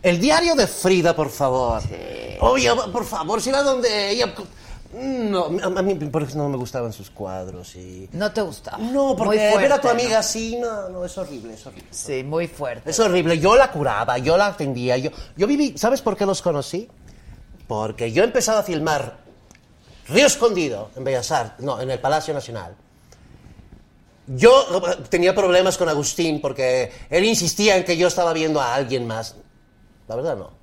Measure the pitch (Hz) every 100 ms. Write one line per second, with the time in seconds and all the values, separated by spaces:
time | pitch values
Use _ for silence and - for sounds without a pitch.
0 | 180 175 240 311 339 302 208 - 185 190
1 | 170 160 147 - 139 127 123 113 - 82
2 | 82 - - - - 269 247 240 214 202
3 | 214 202 160 214 240 269 285 262 233 208
4 | 202 226 220 - 196 - - - - 220
5 | 262 262 220 196 160 175 190 185 190 180
6 | 147 156 143 143 143 135 123 131 117 107
7 | 98 - 98 95 92 90 90 92 92 92
8 | 95 160 208 208 196 123 - - 220 269
9 | 277 240 208 214 214 214 269 285 254 233
10 | 247 220 - 220 226 233 240 214 190 180
11 | 180 - 165 135 113 110 135 - - -
12 | - 135 131 160 170 - 139 117 135 165
13 | 220 180 165 170 170 233 269 156 135 104
14 | 120 127 131 170 202 - 147 123 123 127
15 | 139 - - - 202 285 285 - 226 269
16 | - 185 196 190 180 147 143 175 233 -
17 | - - - - - - - 107 107 110
18 | 117 117 233 247 220 220 202 160 160 147
19 | 117 - - - _ - _ _ _ -
20 | - 165 277 - 233 185 151 104 107 131
21 | 131 131 - 151 110 - 135 120 131 123
22 | 135 151 147 147 123 110 87 98 _ _
23 | _ - - - - - - - _ _
24 | _ _ - 131 220 262 - 180 254 -
25 | 123 175 175 185 190 180 185 175 175 147
26 | 143 - 165 151 147 131 131 127 120 -
27 | - 165 208 226 175 - 208 190 175 170
28 | 175 175 170 165 160 151 123 127 131 127
29 | 120 110 - - - _ _ _ _ _
30 | - 113 156 120 90 -